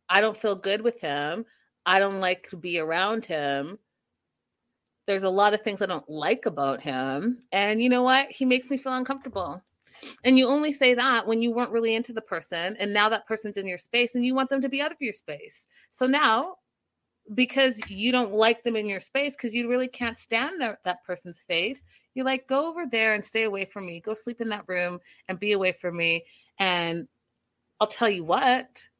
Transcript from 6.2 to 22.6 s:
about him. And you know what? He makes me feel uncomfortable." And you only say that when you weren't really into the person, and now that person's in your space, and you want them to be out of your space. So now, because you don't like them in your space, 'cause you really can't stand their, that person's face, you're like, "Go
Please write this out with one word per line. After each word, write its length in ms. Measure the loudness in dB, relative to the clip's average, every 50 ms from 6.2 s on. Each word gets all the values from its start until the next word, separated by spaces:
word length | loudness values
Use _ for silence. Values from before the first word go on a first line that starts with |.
| 0 0 0 0 -2
about 360 | -4 -2 0 0 0 0 -2
him. 600 | -4 -6 -4 -4 -2 -2 -2 -2 -2 -2 -4 -4 -6 _
And 300 | 0 0 2 2 2 2
you 80 | 2 4
know 140 | 4 4 4
what? 260 | 4 4 2 2 0
He 140 | -4 -2 0
makes 240 | 2 2 2 0 -2
me 80 | -6
feel 160 | -6 -4 -4 -4
uncomfortable." 680 | -4 -2 -4 -6 -8 -10 -10 -6 -6 -6 -6 -8 -12 -14 _ _ _ _ _ -20 -20 -20 -20 -12 0 4
And 140 | 6 6
you 100 | 8 6
only 260 | 6 4 2 0 -2 0
say 200 | 2 4 4 4
that 320 | 4 4 2 2 2 2
when 140 | 0 0 0
you 100 | 0 0
weren't 200 | 0 0 -2 -2
really 240 | -2 0 0 0 0
into 180 | -2 -4 -6 -8
the 80 | -12
person, 540 | -10 -8 -8 -8 -8 -6 -6 -4 -4 -4 -4 -4
and 140 | -4 0 2
now 160 | 4 4 4
that 180 | 2 0 -2
person's 300 | -4 -6 -6 -6 -6 -6
in 100 | -6 -6
your 100 | -6 -8
space, 380 | -10 -6 -2 0 0 2 2 0
and 100 | 0 0
you 100 | 2 2
want 140 | 0 0 0
them 120 | 0 -2
to 80 | -2 -2
be 120 | -2 -2
out 100 | -4 -4
of 100 | -4 -6
your 120 | -6 -8 -8
space. 520 | -8 -10 -12 -12 -12 -14 -18 -20 -20 -20 _ _ _ _ _
So 160 | -6 -2 0
now, 500 | 2 4 4 4 4 4 2 0 -2 -8 -14 _ _ _ _ _ _ _ _ _ _ _ _ _ -6 -2
because 440 | 0 0 0 2 2 2 2 2 -2 -8 -12
you 220 | -6 -2 0 2
don't 220 | 2 2 0 2 2
like 300 | 4 4 4 4 2 0
them 120 | -4 -2
in 100 | -2 -2
your 120 | -4 -6 -6
space, 360 | -6 -4 -2 -2 -2 -2 -4
'cause 180 | -6 -6 -4 -2
you 160 | -2 -2 0
really 180 | 0 0 -2
can't 320 | -2 -4 -6 -6 -6 -6 -8
stand 400 | -6 -4 -2 -2 -2 -2 -4 -4
their, 180 | -4 -4 -4 -4 -4
that 180 | -4 -4 -4 _
person's 360 | -10 -10 -8 -10 -14 -18 -12
face, 400 | _ -2 -2 0 0 -2 -4 -8 -14 _ _ _ _ _ -6
you're 120 | -4 -2
like, 220 | 0 -2 -2 -2
"Go 200 | -2 0 0